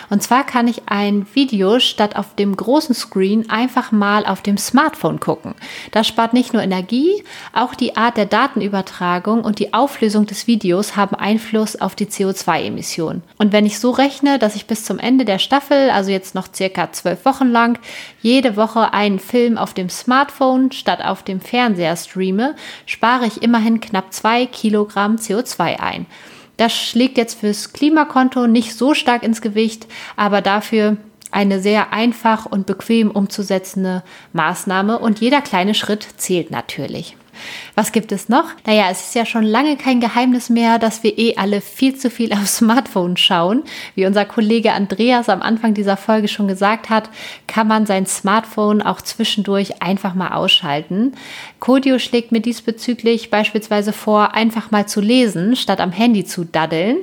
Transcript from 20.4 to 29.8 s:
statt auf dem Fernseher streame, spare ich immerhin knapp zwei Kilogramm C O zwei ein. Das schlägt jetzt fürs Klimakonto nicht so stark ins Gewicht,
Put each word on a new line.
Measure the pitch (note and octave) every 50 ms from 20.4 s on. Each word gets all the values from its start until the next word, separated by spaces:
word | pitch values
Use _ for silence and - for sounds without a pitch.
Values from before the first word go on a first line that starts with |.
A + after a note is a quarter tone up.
| C4+ C4 B3+ C4 C4 B3+
statt | - - - G3+ F3+ - -
auf | - F#3+ -
dem | - - F#3+ F#3+
Fernseher | - - - B3 B3 A#3 G3+ F3 F3 D#3 E3+
streame, | E3+ - - - F#3 F#3+ F#3+ F#3 G3+ A#3+ C#4+ D4+ - - - - - -
spare | - - - - A3+ B3 B3+ A#3+
ich | A3 - -
immerhin | - A#3 A#3+ A3+ G#3+ A#3 A3+ A3
knapp | - - - F#3+ F#3+ - -
zwei | - - G#3+ A#3 A#3+ B3+
Kilogramm | B3+ - - - G#3+ G#3 G#3 G#3 G#3 - G3+ G3+ G#3 A3 A3
C | - - F#3+
O | A3+
zwei | B3+ - - - F3 D#3+ - -
ein. | - - - - F3 - - - - - - - - - _
Das | - A3 A#3
schlägt | - - - - - A#3 B3+ B3+ C4 A#3+
jetzt | A#3 A3+ - -
fürs | G#3 G#3 G#3 G#3 - - -
Klimakonto | - C#4+ D4+ D#4+ D#4 D4 D4+ - C4 B3+ B3+ - B3+ B3
nicht | A#3 A3 A#3+ A3 - -
so | - A#3+ C#4 D4+
stark | - - B3+ A#3+ A#3+ -
ins | A3+ A3 -
Gewicht, | - A3 G3+ G#3+ A3+ A3 - -